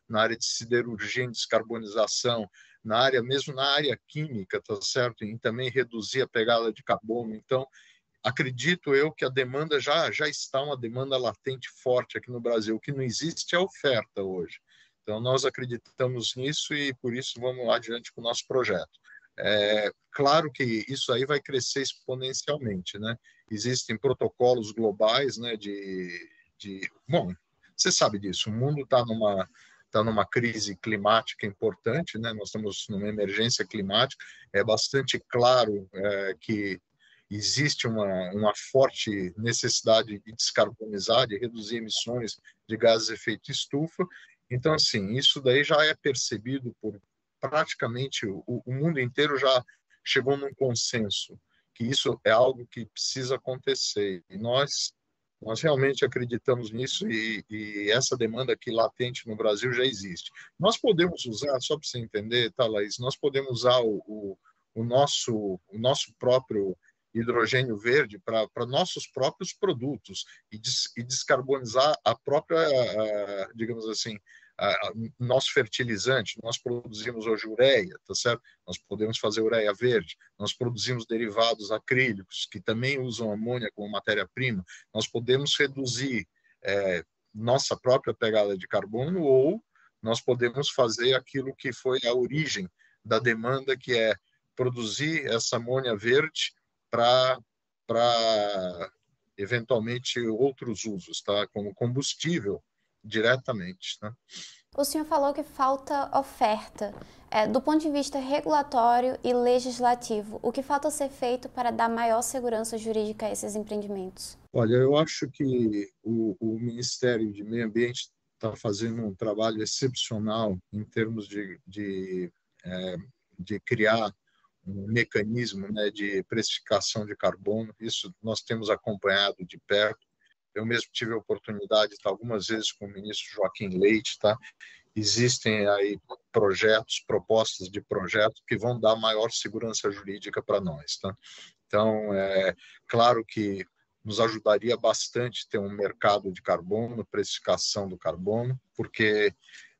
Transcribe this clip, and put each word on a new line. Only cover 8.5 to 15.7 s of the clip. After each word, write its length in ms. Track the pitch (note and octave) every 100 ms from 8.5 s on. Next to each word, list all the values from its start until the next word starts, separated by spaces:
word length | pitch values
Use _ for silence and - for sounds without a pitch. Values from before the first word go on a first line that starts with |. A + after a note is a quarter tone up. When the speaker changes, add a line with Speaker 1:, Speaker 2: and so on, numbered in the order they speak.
| B2+ C3+ F3 - C#3
Speaker 1:
eu 160 | D3+
que 140 | D3+ C3+
a 40 |
demanda 500 | C3 B2+ C3+ D#3 D3
já, 300 | B2 D#3 C#3+
já 160 | G#2 D3+
está 360 | C#3+ - C3+
uma 140 | D3 C#3
demanda 400 | A#2 A#2+ C3+ C3
latente 520 | A#2+ G#2 - C3 - -
forte 340 | B2+ B2 A#2 A2+
aqui 140 | A2+
no 80 | B2
Brasil. 360 | A#2+ A#2 G#2+ A2
O 40 |
que 120 | -
não 100 | C#3
existe 540 | C3 A2 D#3 D#3+ - F3
é 40 |
oferta 640 | F#3+ - D3 A#2 - -
hoje. 360 | F#2+ F#2 E2 - _ _ _ _
Então, 160 | - G#2+
nós 260 | A#2+ C3+ B2+
acreditamos 880 | - B2+